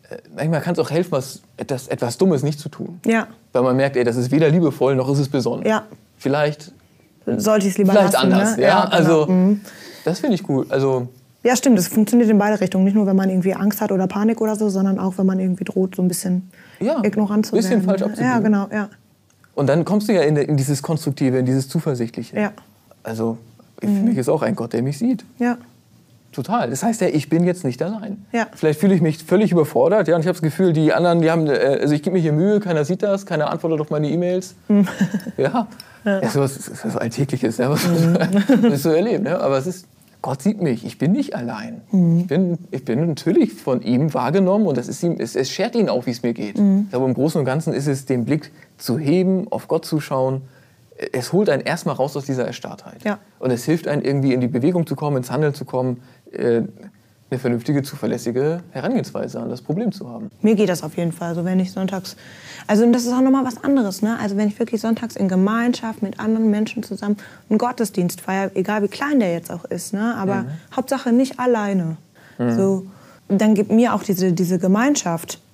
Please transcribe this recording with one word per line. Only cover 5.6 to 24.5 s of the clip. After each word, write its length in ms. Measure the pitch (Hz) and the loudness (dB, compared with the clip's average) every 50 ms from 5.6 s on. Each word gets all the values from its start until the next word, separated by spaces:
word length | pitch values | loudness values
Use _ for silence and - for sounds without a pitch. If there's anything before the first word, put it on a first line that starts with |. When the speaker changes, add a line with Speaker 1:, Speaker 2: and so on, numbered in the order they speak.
| - | -2
Speaker 2:
Ja. 160 | 220 220 214 - - - - _ _ _ | 0 0 0 -2 -8 -20 -20 _ _ _
Speaker 1:
Vielleicht, 540 | _ - 135 135 147 151 151 151 - - - - - _ _ _ _ _ _ _ _ _ - 240 | _ -2 -2 0 2 0 0 -2 -6 -14 -20 -20 -20 _ _ _ _ _ _ _ _ _ -4 -4
Speaker 2:
Sollte 300 | - 208 214 214 214 190 | 0 2 2 2 4 2
ich's 100 | 202 180 | 0 0
lieber 140 | - 202 185 | 2 2 6
Speaker 1:
vielleicht 220 | 196 214 190 180 - | 6 6 6 6 4
Speaker 2:
lassen, 180 | - - 185 | 4 4 4
Speaker 1:
anders, 240 | 185 190 202 220 226 | 4 4 4 2 2
Speaker 2:
ne? 60 | - 131 | 4 4
Speaker 1:
ja? 40 | 135 | 4
Speaker 2:
Ja, 140 | - - - | 6 4 2
genau. 100 | 190 - | 2 4
Speaker 1:
Also, 300 | 170 160 156 165 156 151 147 | 4 6 6 6 4 4 4
Speaker 2:
Mhm. 300 | 185 185 185 196 208 202 - - - - - - - - - | 4 4 4 4 2 2 -2 -14 -20 -20 -20 -20 -20 -6 -4
Speaker 1:
das 140 | 160 175 - | -4 -4 -2
finde 160 | - 294 208 | 0 0 0
ich 80 | 165 190 | 0 0
gut. 280 | - 143 131 123 - | 0 0 0 0 0
Also 360 | 135 135 135 135 135 127 123 123 - - _ _ _ _ - | -2 0 0 2 0 0 -2 -6 -10 -20 _ _ _ _ 0
Speaker 2:
Ja, 120 | 233 254 | 0 0
stimmt, 220 | 247 - 277 233 | 2 4 4 4
das 100 | 185 175 | 4 4
funktioniert 420 | - - 220 214 208 - 240 240 214 | 2 2 0 2 4 4 4 6 6
in 80 | 220 | 6
beide 220 | 202 202 208 214 208 | 4 4 4 2 2
Richtungen. 240 | 202 180 - 190 185 | 0 0 2 2 2
Nicht 100 | 196 196 | 4 4
nur, 100 | 220 208 | 2 2
wenn 100 | 190 190 | 4 2
man 140 | 190 190 190 | 2 2 2
irgendwie 240 | 185 185 175 196 - | 0 2 2 0 0
Angst 260 | - 196 208 208 - | 0 0 -2 0 0
hat 100 | 220 202 | -2 0
oder 160 | 196 185 190 | 0 0 0
Panik 340 | 190 - 202 208 220 233 - | -2 -2 0 0 0 0 0
oder 140 | 220 220 214 | 0 -2 0
so, 140 | 208 220 208 | 0 0 0
sondern 280 | 190 190 190 196 190 | 0 0 0 0 0
auch, 200 | 190 185 190 185 | 0 -2 -4 -2
wenn 80 | - 190 | 0 0
man 140 | 190 190 185 | 0 2 0
irgendwie 240 | 185 185 180 175 190 | -2 -2 -2 -4 -6
droht, 300 | - - 190 190 185 185 | -4 -2 -2 -2 -2 -2
so 60 | - | 0
ein 60 | 180 | 0
bisschen 420 | 180 180 - - 185 180 180 185 - - - - - - - | 0 0 -2 -4 -2 -2 -2 -4 -8 -18 -20 -20 -20 -10 -6
Speaker 1:
Ja, 240 | 185 233 294 233 196 | -2 -2 0 0 0
Speaker 2:
ignorant 420 | 208 208 214 214 196 208 214 214 | 0 0 0 -2 0 0 0 0
zu 100 | - - | 0 -2
Speaker 1:
bisschen 160 | 208 220 185 | -2 0 2
Speaker 2:
werden, 140 | 254 214 185 | 2 0 2
Speaker 1:
falsch 140 | 185 196 190 | 2 0 0
Speaker 2:
ne? 40 | 196 | 0
Speaker 1:
abzubiegen. 240 | 208 214 - 247 254 | -4 -2 -2 -2 0
Speaker 2:
Ja, 80 | 247 233 | 0 2
genau, 280 | - 220 214 196 202 - | 2 2 2 0 0 -2
ja. 180 | - 214 202 - - _ _ _ _ _ _ _ _ _ _ _ _ | -4 -6 -6 -6 -10 _ _ _ _ _ _ _ _ _ _ _ _
Speaker 1:
Und 140 | - 143 | -2 2
dann 180 | 131 139 170 160 | 2 2 2 2
kommst 220 | - 190 208 208 208 | 2 0 0 2 2
du 40 | 220 | 2
ja 80 | 180 147 | 4 4
in, 120 | 147 151 | 4 4
in 200 | 147 139 - 151 | 2 2 2 2
dieses 240 | 139 135 135 147 139 | 0 2 0 -2 -4
Konstruktive, 560 | - - 165 151 - 151 131 - 147 131 127 | -2 -4 -4 -2 -2 -4 -2 0 0 0 2
in 80 | 131 127 | 2 2
dieses 220 | 127 131 135 131 135 | 2 2 0 0 0
Zuversichtliche. 680 | - 170 151 160 135 120 117 113 - - 113 - - 214 | -4 -2 -2 -2 -2 -2 -4 -6 -6 -10 -12 -8 -4 -4
Speaker 2:
Ja. 120 | 208 196 - - - _ _ _ _ _ - _ _ | -4 -4 -4 -10 -20 _ _ _ _ _ -20 _ _
Speaker 1:
Also, 340 | 110 113 110 113 113 113 113 - - - _ - _ _ - | -10 -6 -4 -4 -4 -4 -6 -12 -20 -20 _ -20 _ _ -6
für 80 | - | -2
Speaker 2:
Mhm. 180 | 208 202 196 196 | 0 0 2 2
Speaker 1:
mich 120 | 233 240 | 2 0
ist 120 | 135 123 139 | 0 2 0
auch 120 | 147 160 | 0 0
ein 140 | - - | 0 -2